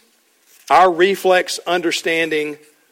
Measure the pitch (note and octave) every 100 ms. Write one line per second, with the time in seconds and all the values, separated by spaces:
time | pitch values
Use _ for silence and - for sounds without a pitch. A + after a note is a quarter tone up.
0 | _ _ _ _ _ _ - D3+ F#3 E3
1 | G3 F#3+ F#3 F3+ F3+ - - F3 E3+ -
2 | F3+ E3 D#3+ D#3 D3+ D3 _ _ _